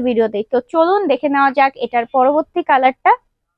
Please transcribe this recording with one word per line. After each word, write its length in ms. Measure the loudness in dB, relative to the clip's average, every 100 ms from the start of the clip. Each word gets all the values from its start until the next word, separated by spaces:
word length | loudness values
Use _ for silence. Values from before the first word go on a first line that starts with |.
| 0
ভিডিওতে। 320 | -2 -2 -4 -4
তো 60 | -4 -2
চলুন 280 | 0 0 0 0
দেখে 160 | -2 -2
নেওয়া 160 | 0 0 0
যাক 160 | -2 -2 -6
এটার 200 | -4 -2 0
পরবর্তী 460 | 2 0 -2 -4 0
কালারটা। 400 | 2 0 0 0 0 _ _ _